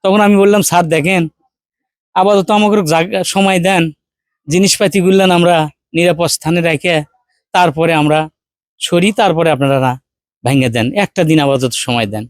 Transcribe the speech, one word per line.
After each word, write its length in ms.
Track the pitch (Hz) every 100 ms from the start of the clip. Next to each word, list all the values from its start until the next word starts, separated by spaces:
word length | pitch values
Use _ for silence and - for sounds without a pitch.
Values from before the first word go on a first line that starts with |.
তখন 160 | 190 208
আমি 140 | 208 202
বললাম, 260 | 202 208
"স্যার 240 | - 175 170
দেখেন, 380 | 160 151 190 160 _ _ _ _ _ _ _ _
আপাতত 360 | 185 190 202 185
আমাকে 260 | 208 214 214 160
জায়গা, 320 | 160 180 196
সময় 360 | 180 196 196 190
দেন, 240 | 180 190 165 151 _ _ _ _ 151
জিনিসপাতিগুলো 760 | 170 196 - 202 196 175 190 190
আমরা 220 | 175 175 170 151 _ _
নিরাপদ 340 | 160 175 165 170
স্থানে 340 | - 156 175
রেখে 340 | 170 156 180 160 147 _ _ _ _
তারপরে 400 | 185 175 147 165
আমরা 260 | 160 147 156 156 _ _ _ _ _
সরি, 300 | - 175 190
তারপরে 380 | 220 202 160 165
আপনারা 280 | 139 139 135
না 140 | 127 127 _ _ _ _
ভেঙে 260 | 123 139 131
দেন, 180 | 113 113
একটা 280 | 202 196 -
দিন 160 | 160 156
আপাতত 340 | 143 139 127
সময় 340 | - - 120 107
দেন।" 160 | 107